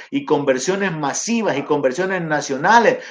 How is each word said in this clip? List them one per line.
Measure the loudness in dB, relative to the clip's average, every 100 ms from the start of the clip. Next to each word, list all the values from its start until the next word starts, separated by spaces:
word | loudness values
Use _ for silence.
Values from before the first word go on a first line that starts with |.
| -8
y | -6
conversiones | 0 0 2 0 0 -2 -2
masivas | -2 -4 -4 -2 0 0 -2
y |
conversiones | 0 0 0 0 -2 -2
nacionales, | -2 -2 -2 -2 4 6 6 2 -6